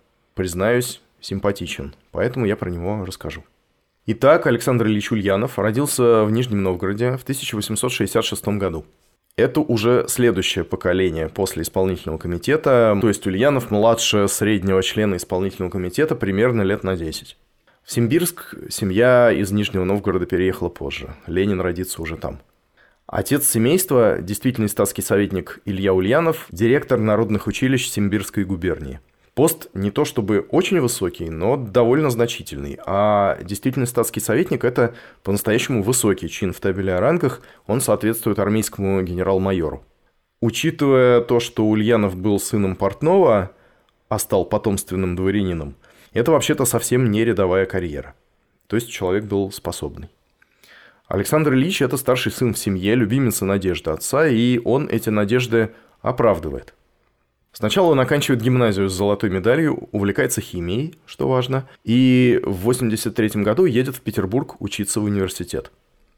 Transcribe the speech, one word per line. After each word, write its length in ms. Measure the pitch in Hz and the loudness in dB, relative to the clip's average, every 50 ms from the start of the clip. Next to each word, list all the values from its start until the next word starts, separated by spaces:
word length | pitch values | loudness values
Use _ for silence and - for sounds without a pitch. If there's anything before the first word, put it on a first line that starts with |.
| _ _ _ _ _ _ _ | _ _ _ _ _ _ _
признаюсь, 640 | - 92 92 85 90 95 110 120 123 123 123 - - _ _ _ _ | -6 -6 -4 -2 -2 0 2 2 2 0 -2 -8 -14 _ _ _ _
симпатичен, 760 | - - 95 98 - 101 98 - 90 82 - - 73 69 - - _ _ | -12 -8 -8 -4 -2 -2 -2 -2 -6 -10 -10 -10 -10 -12 -14 -18 _ _
поэтому 340 | - 80 95 120 123 135 120 | -6 -4 -4 -2 -2 -2 -2
я 100 | 98 104 | -2 -2
про 140 | 110 - 92 | -2 -4 -6
него 340 | 87 85 85 92 104 107 95 | -6 -6 -6 -6 -6 -6 -6
расскажу. 400 | 90 92 - - 78 76 76 - _ _ _ _ _ _ _ _ _ _ _ _ | -10 -12 -12 -12 -12 -12 -12 -16 _ _ _ _ _ _ _ _ _ _ _ _
Итак, 400 | - 110 - - 135 156 175 170 | -6 -4 2 4 6 6 6 4
Александр 400 | 151 120 117 - 139 127 117 113 | 2 0 2 0 0 0 2 2
Ильич 260 | 107 110 104 101 - | 2 2 0 0 -2
Ульянов 460 | 120 110 95 98 95 98 113 135 - - | -2 0 0 2 0 0 0 -2 -2 -2
родился 680 | 98 110 107 127 147 143 - - 123 117 117 110 107 | -2 0 0 0 -2 -2 0 2 4 6 6 6 4
в 60 | 107 | 4
Нижнем 300 | 110 117 127 123 107 101 | 2 0 0 0 0 0
Новгороде 560 | 95 92 92 87 98 95 101 104 120 123 127 131 | 0 0 0 -2 -2 -4 -2 -2 -2 -2 -2 -4
в 60 | - | -6
тысяча 320 | - 127 - - - - | -6 -8 -6 -6 -6 -6
восемьсот 360 | 107 104 - 113 107 - 120 | -6 -4 -4 -4 -2 -2 -4
шестьдесят 320 | - - 110 95 - 113 107 | -2 -2 -2 0 0 0 0
шестом 360 | - - 98 - - 101 104 | 0 -4 -4 -4 -4 -4 -2
году. 260 | 98 92 80 80 76 - _ _ _ _ _ _ _ _ _ | -2 -4 -4 -6 -10 -14 _ _ _ _ _ _ _ _ _
Это 260 | - 113 135 135 151 | 0 0 2 2 0
уже 440 | 147 - 123 113 104 117 123 123 - - | 0 0 0 2 4 4 4 4 2 0
следующее 560 | - - 123 120 101 92 92 - - 95 85 | 0 2 2 2 2 2 0 -2 -2 -4 -4
поколение 640 | - - 95 - 95 90 92 95 92 80 80 80 78 | -4 -6 -4 -2 0 2 2 2 0 0 -2 -4 -6
после 320 | - - 95 92 - - | -2 -4 -4 -2 -2 -6
исполнительного 560 | 80 - - 98 95 95 92 82 - 85 80 80 | -6 -4 -2 0 0 0 -2 -4 -6 -8 -8 -6
комитета, 800 | - 87 87 87 - - 139 156 156 147 131 120 117 110 104 101 | -6 -6 -6 -4 -2 0 -2 0 2 4 4 4 6 4 4 4
то 80 | 98 110 | 2 2
есть 180 | 101 - - | 0 0 -2
Ульянов 460 | 104 92 95 120 143 143 131 123 110 | -4 0 2 2 2 2 2 -2 0
младше 560 | 104 104 104 113 117 113 - - - 104 101 98 | 0 2 4 4 4 4 0 0 2 2 2 2
среднего 560 | - - 107 104 110 98 87 98 95 95 92 | 0 0 0 0 0 0 0 2 2 2 0
члена 320 | - - 107 107 104 95 | 0 0 0 0 0 0
исполнительного 560 | 87 - - 95 92 95 98 92 - 92 87 | -2 -4 -4 -4 -2 -2 -4 -4 -6 -6 -6
комитета 440 | 87 98 90 90 90 - 117 117 120 | -4 -4 -6 -4 0 0 0 0 0
примерно 460 | 117 - 98 95 98 113 127 120 113 | -2 -2 -2 0 2 2 2 2 2
лет 220 | 98 95 101 - - | 2 2 0 0 0
на 140 | 95 95 90 | -2 -4 -2
десять. 400 | 82 80 78 - - - - _ _ _ _ _ _ _ _ _ _ | -4 -6 -8 -10 -12 -16 -20 _ _ _ _ _ _ _ _ _ _
В 60 | - | -6
Симбирск 640 | - 123 120 110 131 170 175 170 - - - - - - - - | -2 0 0 2 2 2 0 0 -4 -10 -16 -18 -16 -16 -14 -10
семья 640 | - - 110 98 92 101 120 127 127 123 123 117 | -6 -4 -2 0 2 4 4 6 6 6 6 6
из 200 | 101 73 101 95 | 4 2 0 0
Нижнего 340 | 98 104 104 98 - 95 90 | 0 -2 -2 0 -2 -2 0
Новгорода 400 | 92 101 104 95 101 90 92 90 | 0 0 0 0 0 0 0 0
переехала 420 | - - 90 92 95 87 - 95 87 | 0 0 2 2 0 0 -2 -4 -6
позже. 480 | - - 71 69 67 - - - 73 - - | -6 -6 -10 -8 -8 -10 -12 -14 -16 -16 -12
Ленин 360 | - 82 90 98 104 101 90 | -6 -2 0 0 0 0 0
родится 400 | 90 90 87 87 92 87 - - | -2 -4 -4 -4 -6 -8 -8 -10
уже 160 | 80 80 82 78 | -8 -10 -10 -8
там. 240 | - 69 - 65 - _ _ _ _ _ _ _ _ _ _ _ _ - | -8 -10 -10 -10 -16 _ _ _ _ _ _ _ _ _ _ _ _ -8
Отец 400 | - - 98 - 135 143 - - | -6 -6 -2 0 0 0 0 0
семейства, 720 | - 117 110 123 160 190 - - - 123 117 104 73 - | 0 2 2 4 4 2 2 2 2 4 4 4 2 0
действительный 480 | 85 90 104 - - 131 120 - 110 101 | -2 -6 -8 -2 -2 -2 0 0 -2 -2
статский 360 | - - 104 98 - - 95 | 0 0 -2 -2 -2 -6 -2
советник 580 | - 110 101 101 95 95 92 76 - - - _ | 0 2 2 2 2 0 -4 -6 -6 -14 -14 _
Илья 300 | - 98 95 98 98 95 | -6 -6 -2 0 2 2
Ульянов, 540 | 92 92 98 123 151 170 160 156 - - - | 2 2 2 2 2 2 0 -2 -2 -6 -14
директор 480 | - 85 110 117 127 147 143 - 131 117 | -4 0 2 2 4 2 2 0 0 0
народных 480 | 107 110 107 104 113 101 107 98 - 110 | 2 2 2 2 2 2 0 -2 -2 -4
училищ 420 | 98 - - 131 135 123 - - | -4 -2 0 0 0 0 -2 -4
Симбирской 540 | - 107 104 98 95 104 95 - - 107 98 | -2 -2 0 0 0 -2 -4 -4 -4 -4 -2
губернии. 560 | 90 98 87 87 92 80 73 76 67 65 65 - _ _ _ _ _ _ | -2 -2 -2 -2 -2 -2 -4 -6 -12 -12 -14 -16 _ _ _ _ _ _
Пост 340 | - 139 160 160 - - - - | 2 2 2 2 -2 -8 -12 -8
не 160 | 95 - - | -4 -4 -2
то 140 | - - 151 | 0 0 -2
чтобы 380 | 151 - - 107 98 110 98 - - | -2 -2 -4 -2 0 0 0 0 0
очень 320 | - 151 190 - 196 175 | 0 0 0 2 0 0
высокий, 480 | 135 120 - - 98 87 - - 85 82 | 0 0 -2 -2 -4 -4 -4 -6 -8 -8
но 260 | 80 80 87 107 139 | -6 -4 -2 -2 -2
довольно 540 | 139 127 107 92 123 120 117 123 151 156 143 | -2 -4 0 2 2 4 4 4 2 2 0
значительный. 680 | 120 110 117 117 - - - - - 69 69 71 69 - - | 0 0 -2 -2 -2 -8 -12 -12 -12 -10 -10 -10 -10 -10 -8
А 520 | - 95 98 104 104 104 101 101 98 - - | -4 0 2 2 4 4 4 4 2 0 -2
действительный 460 | - 87 101 - - 131 127 143 123 120 | -6 -10 -10 -4 -4 -2 -2 0 -2 -2
статский 320 | - - 113 - - 117 | 0 0 -2 0 -2 -6
советник — 440 | - - 107 131 190 185 151 123 - | -2 0 0 0 2 0 -2 0 0
это 300 | 120 120 - 120 113 - - - - - _ _ | 0 2 2 0 0 0 -6 -18 -20 -20 _ _
по-настоящему 580 | - 98 101 - 110 107 110 - - 139 110 | -2 -2 -2 0 0 0 0 0 0 0 0
высокий 460 | 98 104 - - - 107 95 - - 80 | 0 0 0 2 2 2 2 0 -2 -8
чин 240 | - - 107 92 | -6 -4 -4 -4
в 80 | 90 - | -4 -2
табеле 360 | - 101 92 95 95 95 92 | -2 -2 -2 0 -2 -2 0
о 40 | 90 | 0
рангах, 420 | 101 131 170 180 156 131 - - - - - - _ | 2 2 2 2 0 -2 -2 -4 -12 -20 -20 -20 _
он 140 | - 104 135 | -2 -2 0
соответствует 580 | 131 - 107 104 - 107 113 113 - 113 101 98 | 2 2 0 2 2 0 0 0 -2 -2 0 0
армейскому 640 | 101 101 107 110 104 - - - 98 95 98 95 | 0 2 2 0 0 -2 -4 -4 -2 0 0 0
генерал-майору. 840 | 92 87 87 90 90 92 98 95 95 98 98 90 80 76 - - - _ _ _ _ _ _ _ _ _ _ _ | 0 -2 -2 -2 0 0 2 2 2 0 0 0 -2 -4 -4 -8 -14 _ _ _ _ _ _ _ _ _ _ _
Учитывая 800 | - 117 113 - - 165 160 - 147 139 135 131 127 123 123 120 | -4 -2 -2 0 -2 -2 -2 0 2 4 6 6 6 6 6 4
то, 180 | 120 - 127 120 | 4 4 2 0
что 260 | 117 - - - 110 | 0 0 -2 0 2
Ульянов 520 | 107 107 107 107 113 117 110 104 98 90 90 | 2 4 2 4 4 4 4 2 0 -2 -2
был 200 | 92 107 101 98 | 0 0 0 0
сыном 380 | - - - 107 101 92 95 | 0 -2 -2 0 0 0 0
портного, 760 | - 101 98 98 - 147 156 185 196 185 143 113 101 90 - - _ _ _ _ _ _ _ _ _ _ _ | 0 -2 -2 -2 0 0 2 4 6 6 6 4 4 2 -2 -8 _ _ _ _ _ _ _ _ _ _ _
а 100 | 113 104 | -4 -4
стал 240 | - - - 98 87 | -2 0 0 0 0
потомственным 720 | - - 104 - 113 98 98 - - 92 92 95 92 90 | 2 -2 -2 0 0 -2 -2 -4 -4 -4 -2 -2 -2 -2
дворянином, 600 | 87 92 95 98 104 101 92 87 82 76 71 67 - _ _ _ _ - _ | -2 0 0 0 0 0 -2 -2 -4 -6 -10 -12 -16 _ _ _ _ -20 _
это 200 | _ - 160 165 | _ 0 2 4
вообще-то 340 | 160 143 113 - 151 - 139 | 4 2 2 0 0 0 0
совсем 440 | - - 117 - - 127 123 127 117 | 0 0 -2 0 0 0 2 2 2
не 140 | 104 107 113 | 2 2 2
рядовая 420 | 117 107 104 98 90 90 95 95 | 2 2 2 2 2 2 2 0
карьера. 500 | 92 - 95 90 85 71 69 - - - _ _ _ _ _ _ _ _ _ _ _ | 0 -2 -4 -4 -4 -8 -8 -10 -12 -18 _ _ _ _ _ _ _ _ _ _ _
То 80 | - | -4
есть 140 | 113 120 - | -4 -4 -4
человек 340 | - - 98 90 92 104 107 | -8 -6 -2 -2 -2 -2 -2
был 300 | 101 101 98 98 95 - | -2 -2 -2 -2 -2 -6
способный. 560 | - - 87 90 - - 73 - 78 82 - - _ _ _ _ _ _ _ _ _ _ _ - - - - _ _ _ _ | -8 -8 -8 -8 -6 -8 -10 -10 -12 -16 -18 -20 _ _ _ _ _ _ _ _ _ _ _ -20 -20 -20 -20 _ _ _ _
Александр 460 | - 95 101 - - 151 156 147 131 | -4 -2 -2 0 0 0 2 2 2
Ильич — 280 | 131 135 175 190 - | 2 2 0 0 0
это 140 | 139 123 147 | 0 0 0
старший 380 | 131 - - 127 127 - 117 - | -2 0 0 0 0 0 -4 -2
сын 200 | - 131 120 101 | -2 -2 -2 -2
в 60 | - | -2
семье, 360 | - 107 98 92 90 101 110 | -2 -2 -2 -2 0 0 2
любимец 460 | 127 117 95 117 135 135 117 101 - | 2 2 2 2 0 0 0 0 -2
и 40 | 101 | -2
надежда 480 | 95 98 101 90 95 87 78 - 80 78 | 0 0 0 0 -2 -2 -2 -4 -4 -6
отца, 340 | 80 - - - 139 160 156 | -4 -4 -2 0 2 2 4
и 320 | 123 110 120 123 123 117 - | 4 2 2 2 2 0 0
он 240 | - 117 135 151 - | 0 0 0 0 -2
эти 200 | - 113 - 113 | -4 -2 -2 0
надежды 600 | 107 107 104 101 117 127 123 113 117 113 110 107 - - _ _ _ _ | 0 0 0 2 2 0 0 2 2 2 2 0 -4 -12 _ _ _ _
оправдывает. 720 | _ - 123 127 120 113 98 80 80 78 67 64 - - _ _ _ _ _ _ _ _ _ _ _ _ _ _ _ _ | _ -4 -2 0 2 2 2 2 -2 -8 -8 -10 -12 -14 _ _ _ _ _ _ _ _ _ _ _ _ _ _ _ _
Сначала 360 | _ - - - - 190 185 165 | _ -6 -4 -2 2 2 4 4
он 120 | 151 135 | 4 4
оканчивает 440 | 127 123 151 147 143 - 135 120 110 | 4 2 2 0 2 0 0 0 2
гимназию 460 | 127 127 127 123 113 101 95 98 95 | 2 2 4 4 2 2 2 0 -2
с 40 | 92 | 0
золотой 380 | 90 101 101 101 98 - 104 | 0 0 0 0 0 0 -2
медалью, 580 | 90 95 90 110 127 156 165 151 135 - - - | -2 0 2 2 2 2 2 0 -2 -4 -6 -6
увлекается 480 | - 104 101 101 98 - 131 127 - - | -4 -2 0 0 0 0 0 0 -2 -4
химией, 600 | - - - 120 - 85 92 117 143 165 - _ _ - | -6 -6 -8 -6 -6 -4 -4 -4 -4 -6 -10 _ _ -20
что 200 | - - 135 135 | -8 -4 -2 0
важно, 400 | 131 127 123 127 131 131 131 - - _ _ | 0 0 0 0 -4 -4 -6 -8 -16 _ _
и 560 | - 113 123 131 127 127 127 127 123 110 - - | 0 2 4 6 6 6 6 6 6 4 2 2
в 140 | - 101 90 | -2 -4 -2
восемьдесят 580 | 92 113 127 123 127 113 107 110 - 113 101 | 0 0 0 2 0 -2 -2 -2 -4 -4 -2
третьем 260 | - 107 107 104 107 | 0 0 0 0 0
году 240 | 101 104 107 120 190 | 0 0 2 2 2
едет 300 | 180 110 120 131 135 131 | 2 2 2 0 -2 -4
в 60 | - | -8
Петербург 600 | - - 101 - 95 92 104 131 135 - - - | -8 -6 -4 -4 -4 -2 -2 -2 -4 -4 -10 -10
учиться 400 | - 98 - - 101 - - 110 | -10 -8 -6 -6 -4 -4 -2 -2
в 40 | 104 | -2
университет. 640 | 104 101 101 95 92 - - 90 - - 69 - - - _ _ _ _ _ _ _ _ | 0 0 0 -2 -2 -4 -8 -10 -8 -8 -8 -8 -10 -18 _ _ _ _ _ _ _ _